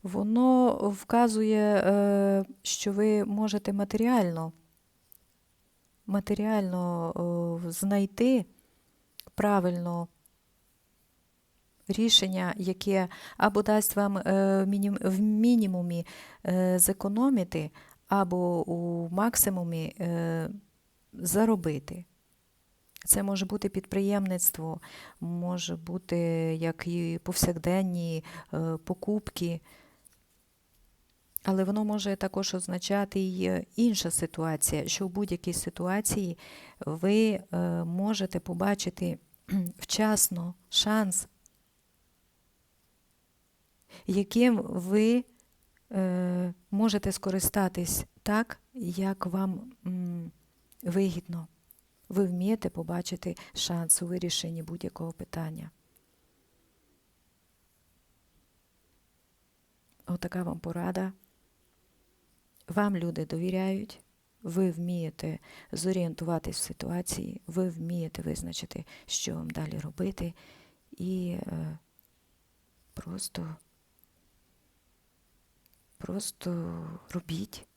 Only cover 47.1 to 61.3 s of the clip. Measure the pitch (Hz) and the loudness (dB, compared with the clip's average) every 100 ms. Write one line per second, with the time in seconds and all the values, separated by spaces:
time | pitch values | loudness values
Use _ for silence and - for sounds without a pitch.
47.1 | 190 196 185 - - 190 180 175 - - | -2 -2 0 0 2 0 0 -2 -4 -6
48.1 | _ - 208 233 - _ 262 180 175 190 | _ 0 0 0 -6 _ -8 -6 -2 -2
49.1 | 190 185 185 196 185 240 254 180 185 180 | -2 -2 -2 -2 -2 -10 -12 -8 -4 -4
50.1 | 175 165 - _ _ _ _ - 175 196 | -6 -8 -14 _ _ _ _ -2 2 2
51.1 | 170 175 170 165 _ _ - _ _ _ | 0 -6 -8 -8 _ _ -20 _ _ _
52.1 | 185 190 180 185 220 185 - 165 175 - | 0 2 2 0 0 -2 -6 -6 -4 -4
53.1 | 175 180 175 - - - 175 165 - 175 | -6 -6 -8 -10 -4 -2 0 2 2 2
54.1 | 180 175 165 170 165 160 170 185 - 165 | -2 -2 -2 -4 -8 -8 -8 -8 -8 -10
55.1 | 170 175 165 160 160 160 _ _ _ _ | -10 -12 -8 -8 -8 -14 _ _ _ _
56.1 | _ _ _ _ _ _ _ _ _ _ | _ _ _ _ _ _ _ _ _ _
57.1 | _ _ _ _ _ _ _ _ _ _ | _ _ _ _ _ _ _ _ _ _
58.1 | _ _ _ _ _ _ _ _ _ _ | _ _ _ _ _ _ _ _ _ _
59.1 | _ _ _ _ _ _ _ _ _ - | _ _ _ _ _ _ _ _ _ -8
60.1 | 175 175 185 175 170 170 170 175 185 190 | -6 -4 -4 -4 -6 -6 -4 -2 -2 -4
61.1 | 190 _ | -6 _